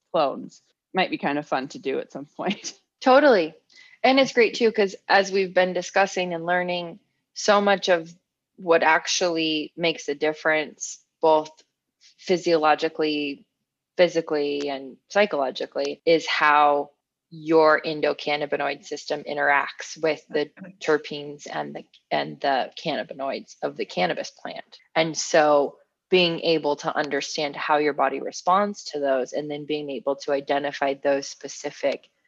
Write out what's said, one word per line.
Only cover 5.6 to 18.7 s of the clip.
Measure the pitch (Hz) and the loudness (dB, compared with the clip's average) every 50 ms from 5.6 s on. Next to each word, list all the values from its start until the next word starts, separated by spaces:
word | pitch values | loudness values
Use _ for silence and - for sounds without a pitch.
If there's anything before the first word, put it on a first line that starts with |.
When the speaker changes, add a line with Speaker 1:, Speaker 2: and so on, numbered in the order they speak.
| 185 185 180 | 2 2 0
Speaker 2:
discussing | 180 175 - - 196 196 190 - 190 185 180 175 | -4 -4 -2 2 2 2 2 0 -4 -4 -4 -4
and | 165 165 | -6 -2
learning, | 170 175 180 180 180 180 175 175 170 170 - _ _ _ _ _ _ - | -2 0 0 0 -2 -4 -4 -6 -8 -12 -16 _ _ _ _ _ _ -14
so | - - - 208 208 | -6 0 2 4 4
much | 202 202 196 185 - | 4 4 2 2 2
of | - 180 170 165 170 170 _ _ _ _ _ _ _ _ | 2 2 2 0 -6 -16 _ _ _ _ _ _ _ _
what | - 190 175 165 165 - | -6 0 4 4 4 6
actually | 156 160 170 - - - - 190 175 165 165 160 160 156 156 147 - - | 4 4 2 2 0 -2 0 0 0 0 0 -2 -2 -2 -2 -4 -6 -6
makes | 160 170 165 156 160 - | -2 -2 -2 -2 -2 -4
a | - 143 | -6 -4
difference, | 143 151 151 151 151 - 165 156 156 151 135 - - - - - - _ _ _ - | -2 -2 -2 -2 -2 0 0 0 0 -2 -4 -8 -12 -12 -12 -14 -16 _ _ _ 0
both | - 160 156 156 151 151 - _ _ _ _ _ _ _ _ _ _ _ _ _ - - | 2 4 4 4 2 -2 -12 _ _ _ _ _ _ _ _ _ _ _ _ _ -2 -2
physiologically, | 190 170 165 175 170 160 151 156 151 147 160 160 160 - 156 156 151 147 147 143 143 - _ _ _ _ _ _ _ _ _ _ _ | -2 0 2 2 2 4 4 4 2 2 0 -4 -2 -2 -2 -2 0 -2 -4 -6 -8 -10 _ _ _ _ _ _ _ _ _ _ _
physically, | - 180 170 156 165 165 165 160 147 143 143 143 143 143 143 | 2 2 2 2 0 -2 -2 -2 -2 -2 -2 -2 -4 -4 -6
and | 139 135 139 131 117 - _ - | -6 -8 -10 -14 -18 -20 _ -2
psychologically, | - 202 208 202 - 143 135 127 110 - 135 - - 135 139 143 143 - - | 0 2 2 2 2 -2 -2 -2 -4 -6 -10 -8 -6 -4 -4 -4 -6 -4 2
is | 165 170 160 156 | 2 2 2 2
how | - - - 160 151 147 147 147 147 143 143 143 - _ _ _ _ _ _ _ _ | 0 -2 2 4 4 6 6 6 6 4 2 0 -4 _ _ _ _ _ _ _ _
your | 165 160 151 151 160 160 156 156 156 147 - | -18 -10 -2 2 4 6 6 6 6 4 2
endocannabinoid | 165 156 151 147 147 147 - - 151 147 147 151 147 147 143 143 143 | -4 -6 -2 -2 -2 -2 -2 -4 -4 -2 -2 -2 -4 -4 -2 -2 -4